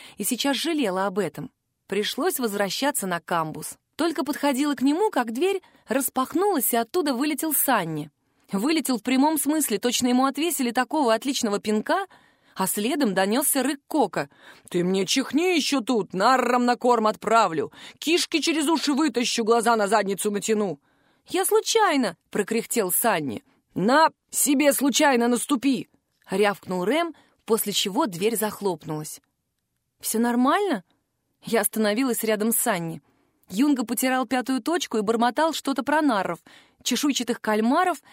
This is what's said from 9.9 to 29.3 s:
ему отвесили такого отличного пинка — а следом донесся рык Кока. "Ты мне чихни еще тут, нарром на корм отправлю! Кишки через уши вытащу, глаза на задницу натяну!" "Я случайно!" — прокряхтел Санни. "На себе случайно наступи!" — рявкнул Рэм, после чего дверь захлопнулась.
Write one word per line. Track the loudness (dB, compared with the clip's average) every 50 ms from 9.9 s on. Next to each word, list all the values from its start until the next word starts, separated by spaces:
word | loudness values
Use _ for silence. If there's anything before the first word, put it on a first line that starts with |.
| -2 0 0 2
ему | 2 2 2
отвесили | 0 0 -2 -2 -2 -2 -2 -2 -2
такого | 0 -2 -2 0 0 0 2 2 2
отличного | 0 0 -2 -4 -2 -2 -2 -2 -2
пинка — | -2 -2 -2 -2 0 0 -2 -2 -2 -4 -10 -20 _ _ _ _ _ _ -8
а | -4 -4
следом | -4 -2 -2 -2 -2 0 0 0 0 2
донесся | 2 2 2 2 0 0 0 0 0
рык | 0 -2 -4 -6 _ -4
Кока. | 0 0 0 0 0 -4 -6 -8 _ _ -20 -20 -20 -20 _ -6
"Ты | -4 -2 0
мне | 0 0 -2 -2
чихни | 0 -2 -2 -2 0 0 0 2 2 2
еще | 0 0 0 0 -2
тут, | 0 0 0 -2 -2 -2 -2
нарром | 0 2 4 4 4 2 2 2 2 2
на | 2 0
корм | 2 2 2 2 4 2
отправлю! | 0 0 -2 -2 2 4 4 4 4 2 -2 -4 -4 -6 -12 -20 -20 -16 -8
Кишки | -2 0 0 0 0 0 -2 -2
через | 0 0 0 0 0 0
уши | 0 0 0 0 0
вытащу, | 0 0 0 0 -2 -2 -2 -2 -2 2
глаза | 2 2 2 4 2 2
на | 2 2 2
задницу | 2 0 0 0 -2 -4 -4 -4
натяну!" | -4 -2 -2 0 0 0 0 -2 -4 -8 _ _ _ _ _ _ _ _ _ -6
"Я | -2 -2 0
случайно!" — | 2 2 2 2 2 2 2 2 2 2 2 0 0 -2 -6 _ _
прокряхтел | -4 -4 -2 -2 -2 -4 -4 -2 -2 0 0 0
Санни. | 0 0 2 2 2 0 0 -4 -6 -8 -10 _ _ _ _ _ -6
"На | -2 2 4 4 6 4 4 2 _ _ _
себе | -4 -2 0 2 2 4 4 4 4
случайно | 4 2 2 2 4 4 4 4 4 2 2
наступи!" — | 0 0 0 0 -2 0 2 0 0 0 -2 -8 _ _ _ _ _ _ _ -6
рявкнул | -2 0 2 2 0 -2 -6 -6 -4 -4 -2
Рэм, | 0 0 0 0 -2 -6 _ _ _ _ _ _
после | 0 0 0 0 -2 -2
чего | -2 -2 -2 0 0 -2 -2
дверь | -2 -2 -2 -2 0
захлопнулась. | 0 -2 -4 -4 -4 -4 -4 -4 -4 -6 -8 -8 -8 -8 -10 -14 -18 _ _